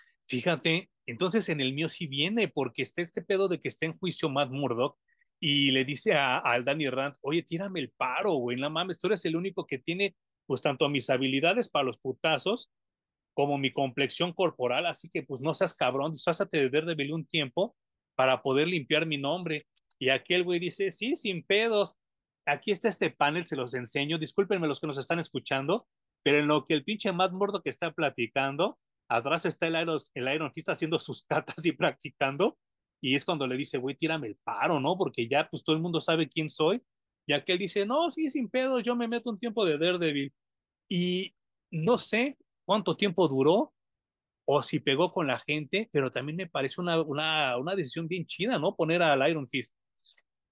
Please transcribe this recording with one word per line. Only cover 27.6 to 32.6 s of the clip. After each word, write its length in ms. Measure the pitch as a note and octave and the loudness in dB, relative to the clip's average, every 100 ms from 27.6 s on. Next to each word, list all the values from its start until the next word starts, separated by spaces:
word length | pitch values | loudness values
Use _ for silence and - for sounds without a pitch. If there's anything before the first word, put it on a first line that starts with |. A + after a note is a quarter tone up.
| - | -6
está 240 | - E3+ | -4 -6
platicando, 840 | D3+ C#3+ - A#2 C3+ C3+ C#3+ G#3 - _ _ - | -2 -2 0 -2 0 0 2 0 -2 _ _ -2
atrás 360 | A#2 C3+ E3 F3+ | 0 2 0 0
está 220 | - E3 | 0 0
el 80 | D#3+ | 0
Iron, 180 | E3+ D3+ - | 0 -2 -4
el 200 | C3+ C3 | -6 -2
Iron 200 | D#3 D3+ | -2 -4
Fist 160 | - D#3 | -6 -4
haciendo 300 | D#3 D#3+ D#3+ | -2 0 -2
sus 240 | - B2+ - | -2 -8 -2
catas 400 | D3+ - - E3 | -2 -2 -2 -2
y 60 | |
practicando, 840 | C#3 E3+ - C#3 - C3+ C#3+ A3+ - | 2 0 0 -10 -2 -2 2 0 0